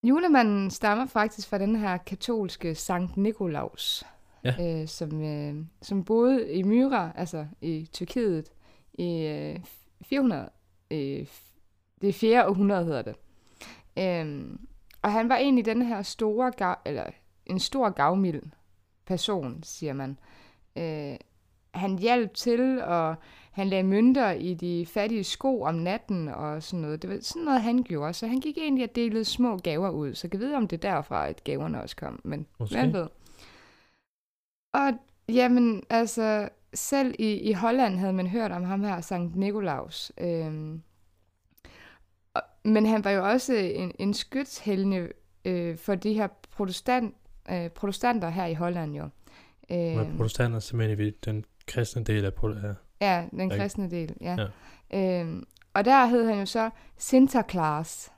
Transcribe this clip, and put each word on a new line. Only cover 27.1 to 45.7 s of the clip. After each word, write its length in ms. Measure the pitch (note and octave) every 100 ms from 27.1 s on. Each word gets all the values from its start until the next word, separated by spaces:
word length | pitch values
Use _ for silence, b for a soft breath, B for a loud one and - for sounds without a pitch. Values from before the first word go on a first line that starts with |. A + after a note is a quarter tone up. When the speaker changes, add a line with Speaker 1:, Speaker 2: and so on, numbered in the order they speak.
Speaker 1:
var 80 | G3+
sådan 220 | - E4
noget, 180 | D#4+ C4
han 200 | A3+ A#3+
gjorde. 300 | B3 D#3+ D3
Så 140 | F3 A3+
han 140 | B3+
gik 180 | C#4+ D4
egentlig 260 | D#4 C4+ A#3+
og 60 | A#3+
delede 280 | A#3 A3
små 320 | G#3+ - B3 G3
gaver 340 | E3+ D#3 F#3+
ud. 240 | D#3 D3
Så 140 | - E3+
kan 120 | G3
vide, 160 | A#3+ C#4+
om 120 | G#3+
det 160 | E3
er 60 | G3+
derfra, 380 | E3+ D3 - D2+
at 160 | -
gaverne 380 | - C#3 D#3 D#3
også 140 | - -
kom. 240 | - -
Men 220 | - D3 D#3 _
Speaker 2:
Måske. 180 | A2 -
Speaker 1:
hvem 120 | B3+
ved? 140 | G3 D#3+ - b b b b b b b b _ _ _ _ _ _ _
Og 180 | - C#4 A#3+ _ _ -
jamen, 540 | A#3 B3 B3 A#3+ G#3 -
altså, 580 | A3+ A#3 A3+ A3 G#3+ G#3 _ _
selv 400 | - - C#4 C4 -
i, 140 | A3
i 180 | G#3 -
Holland 440 | G3 A3+ B3 B3 F#3
havde 160 | F#3+
man 140 | F#3 F#3
hørt 260 | G#3+ G#3+
om 120 | F3
ham 200 | F3+ G3
her, 160 | G#3 F3+
Sankt 360 | E3+ F#3 F3 E3+
Nikolaus. 760 | G3 G#3 F#3+ C#3 - - - -
Øhm, 640 | F3 E3+ D#3+ D#3 D#3 D#3+ - _ _ _ _ _ _ _ B B B B _ _ _
og, 80 | - - _
men 220 | G#3+ G#3+ G#3+
han 180 | A3
var 60 | G3+
jo 180 | G3 F#3+
også 240 | A#3+ B3+
en, 380 | A#3+ F#3 - F3+ -
en 160 | G3
skytshelgen, 960 | G#3 - C4+ C#4 - - G3 G3 F#3+ E3+ - _ _
øh, 340 | - F3+ E3+